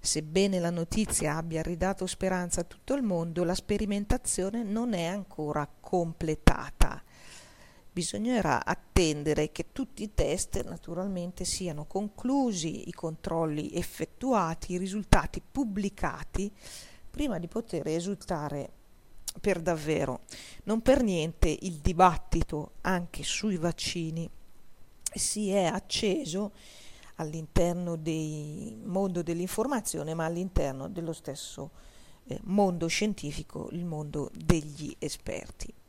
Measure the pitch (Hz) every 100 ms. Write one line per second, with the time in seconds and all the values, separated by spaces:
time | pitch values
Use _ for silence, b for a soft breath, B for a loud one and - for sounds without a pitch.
0 | - 151 156 170 196 185 170 175 170 -
1 | 214 - 151 151 170 160 156 170 180 196
2 | 180 - 190 185 175 - 170 - - 277
3 | 233 180 170 165 170 185 - 208 208 202
4 | 208 254 - - 190 233 220 214 240 190
5 | 165 196 185 - 151 151 147 - - 180
6 | 170 165 165 156 - - - - - -
7 | - B B B B B B B B -
8 | 175 202 220 247 196 123 - 180 - -
9 | 165 147 147 151 151 - - - 269 -
10 | 208 - 156 170 - 196 - 165 - 170
11 | 196 185 175 180 180 - 185 151 151 190
12 | 208 - 240 277 254 190 160 - - -
13 | 160 160 - 165 160 151 - - 175 -
14 | 160 - 254 233 165 165 - 180 190 202
15 | 196 - - - - - 254 196 196 -
16 | 156 - - - 202 - B B B B
17 | - - 262 185 165 220 226 165 147 160
18 | 175 202 - 170 147 143 135 - - -
19 | - - - - 208 180 165 165 151 156
20 | 139 123 - B B B - 220 240 285
21 | 233 175 156 - - 151 190 160 147 165
22 | 185 160 - 165 156 151 - - - 185
23 | 175 - 175 - 214 180 170 170 - 175
24 | 160 160 165 - - - - - - -
25 | - - - 208 208 196 175 202 - -
26 | 220 185 262 175 208 B B B B B
27 | B - 160 160 156 - 170 175 175 165
28 | 160 160 156 151 151 151 - 220 - 180
29 | 196 175 170 170 185 - 247 269 - 165
30 | 151 160 160 170 185 180 143 135 135 180
31 | 165 160 - 139 - - 147 B B B
32 | B B - - - 196 196 175 165 -
33 | 208 202 147 147 - - - 175 175 156
34 | 151 147 139 - 156 170 151 143 151 -
35 | 151 - - - - - - -